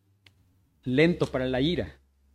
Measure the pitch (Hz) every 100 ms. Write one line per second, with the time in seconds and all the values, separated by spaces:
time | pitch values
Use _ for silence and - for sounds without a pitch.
0 | _ _ - _ _ _ _ _ 127 127
1 | 170 165 143 131 127 127 151 160 95 -
2 | _ _ _